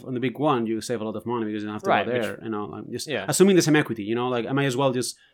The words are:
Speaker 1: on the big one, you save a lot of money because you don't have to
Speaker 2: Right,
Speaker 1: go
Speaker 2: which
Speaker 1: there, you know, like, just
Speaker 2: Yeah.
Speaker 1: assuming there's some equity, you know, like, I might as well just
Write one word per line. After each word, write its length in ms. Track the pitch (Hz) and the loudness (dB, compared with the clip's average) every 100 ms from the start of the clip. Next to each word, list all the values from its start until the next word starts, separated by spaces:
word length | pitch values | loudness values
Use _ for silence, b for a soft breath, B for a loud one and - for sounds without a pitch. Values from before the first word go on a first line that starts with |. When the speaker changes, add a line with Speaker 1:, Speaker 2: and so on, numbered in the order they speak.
Speaker 1:
on 80 | - | -4
the 60 | 123 | -2
big 180 | 127 113 | -2 0
one, 280 | 151 123 110 | 2 2 0
you 140 | 110 | -2
save 180 | 107 117 | -2 -4
a 40 | |
lot 120 | 110 110 | -4 -6
of 80 | |
money 220 | 113 117 107 | -4 -2 -2
because 160 | 107 | -4
you 60 | 104 | -6
don't 80 | 107 | -4
have 60 | |
to 60 | - | 0
Speaker 2:
Right, 160 | 120 98 | 2 2
Speaker 1:
go 60 | |
Speaker 2:
which 100 | 123 | 0
Speaker 1:
there, 180 | 104 - | -2 -4
you 80 | 113 | -6
know, 160 | 104 104 | -6 -6
like, 240 | 104 - | -10 -10
just 180 | 120 156 | -10 -6
Speaker 2:
Yeah. 160 | 120 95 | -4 -2
Speaker 1:
assuming 300 | 147 196 180 | 6 6 8
there's 80 | |
some 120 | 156 151 | 6 4
equity, 280 | 143 110 | 2 -4
you 100 | 101 | -2
know, 140 | 117 127 | -2 0
like, 180 | 123 107 | -2 0
I 60 | |
might 140 | 139 139 | 0 0
as 100 | 123 | 2
well 160 | 139 | 0
just 240 | 123 120 b b | 0 -4 b b